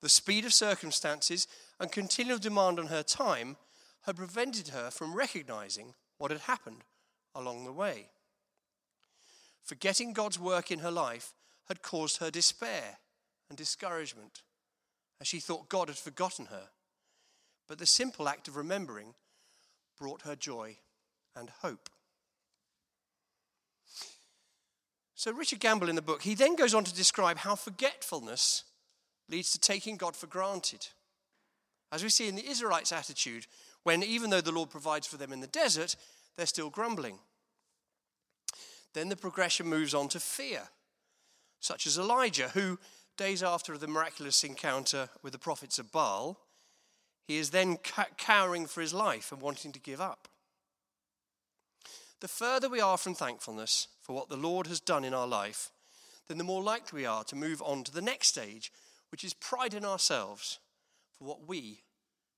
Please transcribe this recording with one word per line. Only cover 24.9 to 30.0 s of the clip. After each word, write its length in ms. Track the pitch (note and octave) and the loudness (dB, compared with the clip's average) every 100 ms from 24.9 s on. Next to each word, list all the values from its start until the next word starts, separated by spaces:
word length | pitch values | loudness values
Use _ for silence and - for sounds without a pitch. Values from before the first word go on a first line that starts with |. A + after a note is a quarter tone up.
| _ _ | _ _
So 180 | - A3+ | -6 -4
Richard 280 | A#3+ D#4+ G#3 | -4 -4 2
Gamble 300 | A3+ G#3+ E3+ | 4 4 4
in 60 | E3 | 2
the 60 | |
book, 220 | D#3 D3+ | 0 0
he 100 | G3+ | 0
then 220 | G#3 C#4+ E4 | 6 6 8
goes 180 | B3 | 6
on 120 | G#3+ F#3 | 6 4
to 100 | F3 | 4
describe 440 | F#3 - F3+ D#3 | 4 6 4 4
how 160 | G3 G3+ | 0 -2
forgetfulness 1080 | - F#3 C4 - - D#3+ A2+ - - - - _ _ _ _ _ - | -4 0 0 0 -6 -6 -4 2 4 2 -2 _ _ _ _ _ -8
leads 220 | E3 F3 | -4 0
to 80 | - | 4
taking 380 | - G3+ A3 | 4 2 -4
God 180 | G3+ | -4